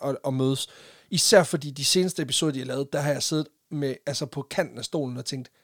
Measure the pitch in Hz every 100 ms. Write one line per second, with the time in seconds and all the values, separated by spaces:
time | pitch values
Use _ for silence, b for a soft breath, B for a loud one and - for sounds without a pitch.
0 | 139 131 139 131 131 135 - B B B
1 | B 170 - 208 170 170 147 139 135 185
2 | 185 175 139 - 160 135 127 131 139 147
3 | 143 135 - 156 147 _ _ 151 139 -
4 | - 135 143 - 131 - 175 117 - 165
5 | 131 123 - 135 123 _